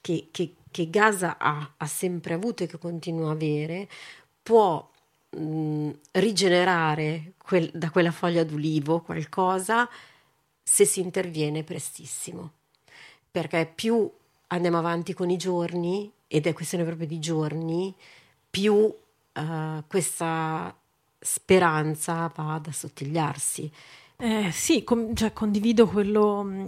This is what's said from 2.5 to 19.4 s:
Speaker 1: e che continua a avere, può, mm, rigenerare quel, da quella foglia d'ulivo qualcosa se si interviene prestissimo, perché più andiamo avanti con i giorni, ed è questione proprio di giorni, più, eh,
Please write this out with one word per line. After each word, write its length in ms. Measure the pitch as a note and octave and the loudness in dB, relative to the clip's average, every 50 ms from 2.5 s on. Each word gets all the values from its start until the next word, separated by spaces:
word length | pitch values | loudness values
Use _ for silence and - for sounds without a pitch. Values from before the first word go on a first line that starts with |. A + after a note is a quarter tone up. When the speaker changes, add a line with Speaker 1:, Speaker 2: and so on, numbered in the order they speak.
| A3 - F3+ | -4 -4 -6
Speaker 1:
e 40 | |
che 100 | D#3 - | -6 -6
continua 540 | D#3+ - E3+ E3+ E3 D3+ F3 E3 E3 D#3+ D3+ | -8 -8 -8 -8 -6 -6 -4 -4 -2 -2 -2
a 20 | D#3 | -2
avere, 560 | D#3 D#3+ D3+ D3+ D3 D3+ D#3+ E3+ F#3 G3+ - - - - - - - - _ _ _ _ | 0 0 0 0 0 -2 -4 -6 -8 -10 -12 -14 -18 -18 -20 -20 -20 -20 _ _ _ _
può, 440 | - A3+ A3+ G#3 F#3 D#3+ D3 - - _ _ _ _ _ _ _ _ - | 4 6 6 8 6 4 0 -4 -8 _ _ _ _ _ _ _ _ -10
mm, 560 | - D#3 D#3 D#3 D#3+ D#3 D#3 D3+ D3+ D3+ D3+ C#3 - _ _ | -8 -6 -4 -4 -2 -2 -2 -2 -2 -2 -4 -6 -8 _ _
rigenerare 1200 | - F#3+ F#3+ A#3 G#3 E3+ G3 F#3 F3 F3 F3+ F#3 F3+ E3+ D#3+ D#3 D3+ D#3+ D#3 D3+ D#3+ D#3+ D#3 F3 - _ | 0 0 2 2 2 2 2 4 4 4 4 4 2 2 2 2 0 0 0 -2 -2 -4 -6 -12 -16 _
quel, 320 | _ - G3 F3+ E3 - - | _ 0 2 2 2 0 -2
da 160 | E3 E3 D#3+ | -6 -6 0
quella 240 | - F#3+ E3+ E3+ D#3+ | 2 2 2 2 2
foglia 320 | - - F3 E3+ E3+ E3 | 0 0 0 2 2 2
d'ulivo 560 | D#3+ D3+ D3+ D3 D#3+ D#3 D#3 C#3 D3 E3 E3+ | 0 0 -2 0 0 0 0 2 2 0 0
qualcosa 880 | E3+ - E3 E3 D3+ - - G3 F#3 F3+ F#3+ F#3 F#3 G3+ A3 A#3 A#3+ A#3 - - - - _ _ _ _ _ _ _ _ _ _ _ | 0 -4 -6 -6 -6 -4 -2 0 2 2 2 0 0 0 2 2 0 0 -4 -10 -20 -20 _ _ _ _ _ _ _ _ _ _ _
se 220 | - - - G3+ | 0 4 6 6
si 160 | G3+ - F#3+ | 4 4 2
interviene 640 | F3 F3+ E3+ G3 F#3 F3 D#3+ D#3 D3+ D3 D3+ D#3 D3+ | -2 -2 -2 -4 -4 -2 -2 -2 -2 0 -2 -4 -6
prestissimo, 880 | D#3+ F3 E3 - - - - - C3+ - - - E3 E3+ F3+ F3+ D#3 - _ _ _ _ _ _ _ - - - - - _ _ _ | -6 -8 -10 -10 -10 -12 -16 -14 -14 -12 -12 -10 -12 -12 -12 -14 -16 -18 _ _ _ _ _ _ _ -20 -20 -20 -20 -20 _ _ _
perché 340 | - F3 D#3+ D#3 - E3 D#3+ D#3+ - | -6 -6 -4 -2 0 0 0 -2 -4
più 360 | - - A3+ A#3 A#3 G3+ - - _ _ _ _ _ _ - | -4 -2 2 2 2 2 0 -4 _ _ _ _ _ _ -6
andiamo 280 | F3+ F3 F3 F3 E3+ | -4 -2 0 2 2
avanti 380 | E3+ D#3+ E3+ E3+ E3+ E3+ G3 F3+ | 2 0 0 -2 -2 -4 -6 -6
con 160 | - F#3 F3 | -4 -2 -2
i 80 | F#3 F3+ | -2 -2
giorni, 720 | E3+ F#3+ F3+ F3 E3+ E3 E3+ F3 E3+ F3 F#3 G3+ G#3 G#3 - _ _ | -2 -2 -2 0 -2 -2 -2 -2 -2 -2 -2 -4 -4 -8 -14 _ _
ed 200 | _ - D#3 D3+ | _ 0 0 2
è 60 | E3+ D#3 | 0 -2
questione 320 | - E3 - - F3 E3+ | -2 -4 -6 -4 -2 -2
proprio 220 | E3 E3 D#3+ E3 | -4 -4 -6 -6
di 120 | D3 E3 E3 | -6 -6 -6
giorni, 800 | D3+ E3 E3 D#3 D#3 D3+ D#3 D#3+ E3 E3 E3 F3 F#3 F#3+ F#3 - - - - - _ _ _ _ _ _ | -4 -2 -2 0 0 -2 -2 -4 -4 -4 -2 -2 -4 -4 -8 -12 -18 -20 -20 -20 _ _ _ _ _ _
più, 440 | - F#3 G3 G#3+ G#3 G#3 G#3+ G#3+ - - _ _ _ _ _ _ _ | -4 0 2 4 6 6 6 4 2 -2 _ _ _ _ _ _ _
eh, 520 | - | -6